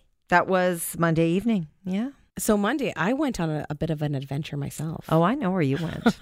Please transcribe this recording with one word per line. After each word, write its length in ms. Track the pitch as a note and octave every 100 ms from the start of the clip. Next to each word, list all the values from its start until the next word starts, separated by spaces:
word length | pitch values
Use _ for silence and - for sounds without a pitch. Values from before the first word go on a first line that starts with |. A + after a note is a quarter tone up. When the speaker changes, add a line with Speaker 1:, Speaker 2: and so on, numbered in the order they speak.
| _ _ _
Speaker 1:
That 180 | F3 -
was 480 | F#3 F3+ E3+ - D#3+
Monday 300 | E3 D#3+ E3
evening. 380 | F3+ A#3 G#3+ D#3 _
Yeah. 240 | F#3 F#3+ B3+ - _ -
Speaker 2:
So 180 | - G#3
Monday, 360 | G3+ D4 G#3 -
I 180 | F3
went 260 | C4+ D4 G3+
on 100 | D#3+
a, 160 | D3+ -
a 60 |
bit 160 | D3 D#3
of 100 | D3+
an 140 | D3+
adventure 420 | C#3 C#3 C#3+ - C#3+
myself. 480 | C#3 - D#3 - -
Speaker 1:
Oh, 140 | D#3+
I 120 | E3+
know 160 | C#4+ F#3+
where 100 | F#3+
you 160 | C#3 D3+
went. 400 | D#3+ - A#3+ -